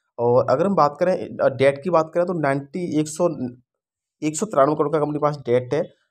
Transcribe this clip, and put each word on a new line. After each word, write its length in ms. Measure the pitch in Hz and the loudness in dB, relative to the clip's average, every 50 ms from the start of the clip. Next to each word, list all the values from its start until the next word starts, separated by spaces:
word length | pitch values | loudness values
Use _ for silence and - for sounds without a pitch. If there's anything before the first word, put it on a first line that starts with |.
| _ _ _ - | _ _ _ -2
और 280 | 117 120 120 127 - - | 0 2 4 4 4 4
अगर 160 | 123 135 165 | 2 2 2
हम 80 | 196 202 | 0 2
बात 220 | 175 151 147 147 - | 2 2 2 2 0
करें, 380 | 180 180 185 - 110 - 110 101 | 0 0 0 -2 -4 -10 -4 0
अ, 100 | - 135 | 0 0
डेट 340 | 131 120 131 139 139 139 - | 2 4 2 2 2 2 -4
की 60 | 185 | 0
बात 200 | 170 160 156 160 - | 0 0 0 0 -2
करें 120 | 175 175 | -2 -2
तो 60 | 185 190 | -2 -2
नाइंटी, 680 | 170 147 139 139 143 139 139 _ 185 175 170 147 151 | -2 0 0 0 -2 -4 -8 _ -8 -6 -4 -2 -2
एक 80 | 151 151 | -2 -2
सौ, 200 | - - 180 175 - - 127 120 123 - _ _ _ _ _ _ _ _ _ _ _ _ - | -2 -2 -2 -2 -2 -2 -8 -8 -8 -12 _ _ _ _ _ _ _ _ _ _ _ _ -6
एक 140 | 151 151 | -4 -4
सौ 100 | 156 220 | -4 -6
तिरानवे 280 | 208 - 147 135 143 151 | -2 2 4 4 4 4
करोड़ 180 | 151 156 147 156 | 0 0 0 0
का 60 | 156 | 0
कंपनी 160 | 147 147 151 | 0 0 -2
के 40 | 147 | 0
पास 180 | 143 147 151 | 0 -2 -2
डेट 380 | 143 127 - 120 123 123 120 131 | -2 -2 0 0 0 0 0 -4
है, 80 | 147 185 - _ _ _ _ | -4 -4 -4 _ _ _ _